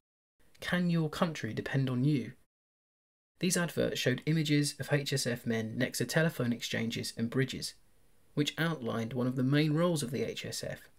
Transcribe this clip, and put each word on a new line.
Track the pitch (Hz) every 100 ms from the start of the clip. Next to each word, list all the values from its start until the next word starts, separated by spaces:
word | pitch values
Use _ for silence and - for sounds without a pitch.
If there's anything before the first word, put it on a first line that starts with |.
| _ _ _ _ - -
"Can | - 180 175
your | 170 156
country | - 175 156 113
depend | 135 - 135 127
on | 123
you?" | 143 139 - - _ _ _ _ _ _ _ _ _ -
These | 165 180
adverts | 170 - 120 113
showed | 131 127 -
images | 160 151 147 143 -
of | 139
H | 143 143
S | 135 123
F | 120 117
men | 113 110 120
next | 127 -
to | -
telephone | 165 160 - 120
exchanges | 117 - 113 113 110 110 -
and | 117
bridges, | 127 135 80 - - - - - - -
which | 151 147 -
outlined | 165 151 113 110 113
one | 123 123
of | 127
the |
main | 127 147 156
roles | 147 180 156
of | 123
the | 120
H | 113 -
S | 110 -
F | - - -